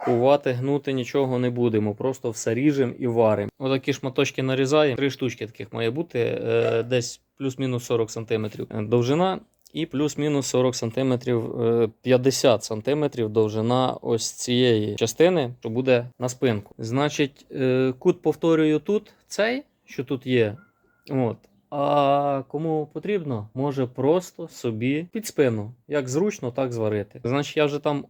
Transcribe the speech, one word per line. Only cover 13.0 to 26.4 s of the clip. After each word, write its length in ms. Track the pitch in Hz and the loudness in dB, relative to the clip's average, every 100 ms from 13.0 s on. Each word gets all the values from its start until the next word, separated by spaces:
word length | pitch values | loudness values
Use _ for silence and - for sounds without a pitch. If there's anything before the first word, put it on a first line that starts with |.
| 147 131 110 | -2 -2 -2
довжина 680 | 107 107 107 113 123 127 - | 2 2 0 0 2 0 -2
ось 300 | 127 117 - | -2 -2 -4
цієї 640 | - - 123 127 110 107 101 | -8 -2 2 4 4 0 -2
частини, 580 | 113 - 165 185 123 123 | -2 4 4 4 -2 -6
що 100 | 117 | -6
буде 380 | 113 131 123 123 - | -2 2 2 0 -6
на 100 | 123 | -8
спинку. 460 | 127 131 107 - - | -2 0 0 -6 -12
Значить, 680 | 113 127 147 147 143 _ - | -4 -2 0 0 -4 _ -14
е, 420 | 147 131 127 131 127 | -2 0 2 0 0
кут 220 | 180 170 | 0 0
повторюю 580 | 160 151 165 160 156 151 | 0 0 2 4 4 2
тут, 340 | 151 208 208 _ - | 0 -4 -4 _ -10
цей, 360 | - 214 254 - _ - | -2 -2 -2 -8 _ -18
що 180 | - | -10
тут 240 | 131 135 131 | -6 -6 0
є. 300 | 123 110 104 - _ _ _ - | 2 2 -2 -16 _ _ _ -6
От. 280 | 135 120 - _ _ - 143 | -2 -2 -4 _ _ -10 -4
А 680 | 143 147 139 143 143 139 131 | 2 4 4 4 2 -2 -4
кому 420 | 147 160 156 147 | -6 -4 -4 -4
потрібно, 560 | 160 175 208 151 117 104 | -8 -4 -4 -2 -6 -6
може 340 | 127 143 139 127 | -4 -4 -2 -4
просто 600 | 127 131 175 180 - 165 | 0 2 2 0 -14 -16
собі 600 | - 123 110 123 143 175 | -8 -6 -2 -2 -2 -4
під 160 | 220 220 | -8 -6
спину. 460 | - 135 113 104 123 - | 2 2 2 -6 -12 -6
Як 220 | 147 131 | -4 -2
зручно, 420 | 135 208 202 | 0 0 -2